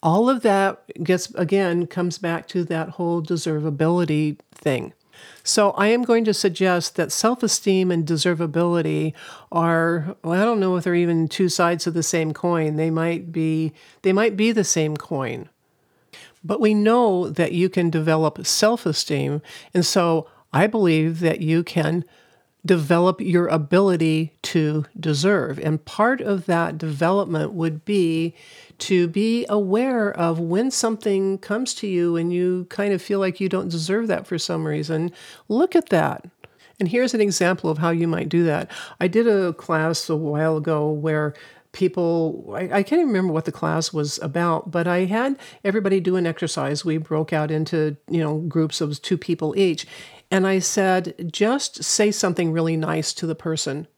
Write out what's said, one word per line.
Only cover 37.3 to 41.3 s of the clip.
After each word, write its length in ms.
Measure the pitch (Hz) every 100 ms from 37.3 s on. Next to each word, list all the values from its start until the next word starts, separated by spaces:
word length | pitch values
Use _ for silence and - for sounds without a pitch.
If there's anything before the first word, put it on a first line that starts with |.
| 175 175 185 160
of 100 | 151
how 120 | 170
you 160 | 170 170
might 220 | 165 -
do 160 | 170
that. 260 | 165 151 - - - -
I 80 | 185
did 180 | 208 233
a 260 | 202 180
class 540 | 160 - 160 160 160 -
a 80 | 156
while 400 | 156 147 160 160
ago 320 | 151 156 151
where 460 | 151 156 151 151